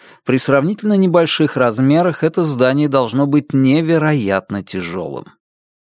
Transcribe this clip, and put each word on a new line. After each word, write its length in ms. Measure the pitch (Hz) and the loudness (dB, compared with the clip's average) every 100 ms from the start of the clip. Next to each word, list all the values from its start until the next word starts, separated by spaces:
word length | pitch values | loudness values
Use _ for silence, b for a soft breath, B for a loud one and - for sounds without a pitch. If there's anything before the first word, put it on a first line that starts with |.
| b b | b b
При 140 | - 127 | -2 0
сравнительно 560 | - 139 156 208 214 202 | 2 2 0 -2 0 2
небольших 600 | 190 170 165 - 151 127 | 2 2 0 0 -2 0
размерах 680 | 123 110 131 156 180 151 | 0 2 2 2 2 0
это 200 | 160 180 | -2 -2
здание 440 | 160 127 127 139 147 | -2 0 0 2 0
должно 380 | 135 117 127 143 | 0 0 0 0
быть 260 | 147 143 | 0 0
невероятно 1120 | 135 131 147 160 165 151 147 98 95 - 101 | 0 2 2 0 0 0 0 0 -2 -4 -8
тяжёлым. 600 | - 95 85 90 78 65 - _ _ _ _ _ _ | -8 -8 -8 -8 -8 -10 -14 _ _ _ _ _ _